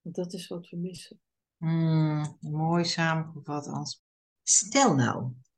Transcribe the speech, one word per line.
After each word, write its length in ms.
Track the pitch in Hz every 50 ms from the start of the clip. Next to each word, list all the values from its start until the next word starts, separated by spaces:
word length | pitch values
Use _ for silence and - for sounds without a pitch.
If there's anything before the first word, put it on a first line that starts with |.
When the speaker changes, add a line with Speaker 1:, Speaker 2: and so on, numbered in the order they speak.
Speaker 1:
Want 140 | _ 175 170
dat 180 | - 180 175 180
is 140 | 190 175
wat 220 | - 190 170 175 _
we 80 | -
missen. 440 | 175 175 185 180 165 - - - _ _ _ _ _ _ _ _
Speaker 2:
Hmm, 800 | _ 165 160 165 165 165 160 160 160 156 156 151 151 151 151 - _
mooi 440 | - 151 151 156 160 165 170 175 170
samengevat, 800 | 165 - - 165 165 160 165 160 160 - 143 139 - 147 147 143
Ans. 380 | - 147 143 147 156 - _ _ _ _ _ _ _ _ _ _
Stel 520 | - - - - - - 277 277 240 160
nou 380 | 135 120 113 101 - - 127 - - - _ _